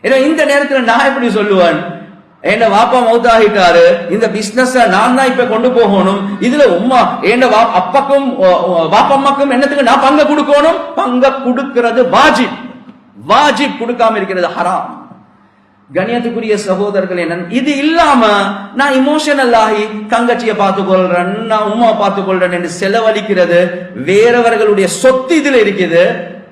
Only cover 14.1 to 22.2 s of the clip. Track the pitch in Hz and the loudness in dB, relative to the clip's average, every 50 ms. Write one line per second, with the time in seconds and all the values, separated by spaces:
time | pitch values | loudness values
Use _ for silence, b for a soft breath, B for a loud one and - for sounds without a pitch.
14.1 | 220 208 190 190 190 180 175 165 - - 175 180 185 - - - - - - - | 0 -2 -4 -4 -2 -2 -2 -4 -4 -4 -4 -2 -2 -4 -6 -8 -14 -18 -20 -20
15.1 | - - - _ b b b b b b b b b b b _ 131 170 196 226 | -20 -20 -20 _ b b b b b b b b b b b _ -4 -4 -2 -2
16.1 | 240 240 240 233 - - 220 220 208 196 202 196 185 180 202 208 196 196 190 180 | -2 -4 -4 -4 -6 -6 -4 -2 -4 -2 -2 -4 -2 -2 -2 -2 -2 -2 -2 -2
17.1 | 180 175 170 160 170 180 180 175 214 254 262 302 285 269 285 311 330 339 330 294 | -4 -4 -4 -4 -6 -8 -8 -6 -4 -4 -2 -2 -2 0 0 0 2 2 2 2
18.1 | 277 247 226 214 208 202 196 196 - - - - - 240 277 285 269 262 262 285 | 2 2 2 2 2 0 -2 -4 -6 -10 -12 -12 -4 -2 -2 0 2 0 0 2
19.1 | 302 311 302 302 285 277 269 240 233 226 214 214 - 208 214 - - - - - | 0 -2 0 -2 0 0 2 2 2 2 2 2 0 -2 -4 -4 -6 -10 -6 -4
20.1 | 247 233 240 240 240 240 233 220 208 202 202 190 190 196 190 185 190 185 185 180 | -2 -2 0 0 -2 -2 -2 -4 -2 0 0 -2 0 -2 -2 0 0 0 0 0
21.1 | 175 175 175 180 196 220 233 226 220 214 208 202 214 233 240 226 208 - 202 196 | 0 -2 -2 -2 -4 -6 -4 -2 -2 -2 -2 -2 -2 0 2 2 2 0 -2 -2
22.1 | 190 196 | -2 -4